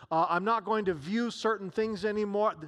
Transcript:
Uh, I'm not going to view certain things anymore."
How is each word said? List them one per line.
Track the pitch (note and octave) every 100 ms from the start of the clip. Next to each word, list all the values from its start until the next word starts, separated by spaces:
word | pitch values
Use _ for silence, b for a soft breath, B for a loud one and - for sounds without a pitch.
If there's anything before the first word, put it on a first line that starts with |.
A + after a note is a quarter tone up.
| B
Uh, | D#3+ E3+
I'm | F3
not | G3 A3+ F#3+
going | A3 F#3+
to | D#3+
view | C#3+ A3 A#3
certain | - A3 G#3+ F#3+
things | F#3+ A3 G#3
anymore." | G#3+ G#3 G#3 G3+ G#3+ D#3+